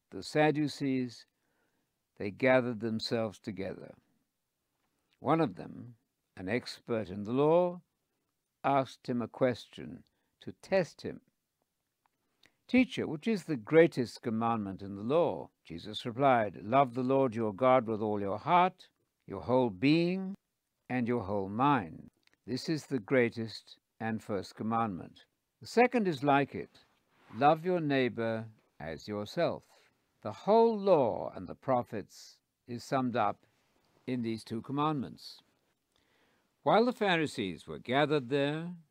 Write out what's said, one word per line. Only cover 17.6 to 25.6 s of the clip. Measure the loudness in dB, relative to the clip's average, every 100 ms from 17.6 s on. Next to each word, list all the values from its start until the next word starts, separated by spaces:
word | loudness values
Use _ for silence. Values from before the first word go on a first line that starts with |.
| 4 6 4
with | -2
all | -2 -2
your | -2 -4
heart, | 2 4 4 0 -14 _ _ _ -14
your | -8
whole | 0 2 2
being, | 2 4 4 2 -2 -6 -12 _ _ _ _ -6
and | -2 0
your | -2
whole | -2 -4 -4
mind. | 0 2 2 0 -10 -18 _ _ _ -8
This | -6 -4
is | -6 -4
the | -6
greatest | 2 2 2 0 -8 -10 -20 -20 _ -10
and | -6 -6
first | -4 -6 -6
commandment. | -8 -4 -2 -2 -4 -12 -18 _ _ _ _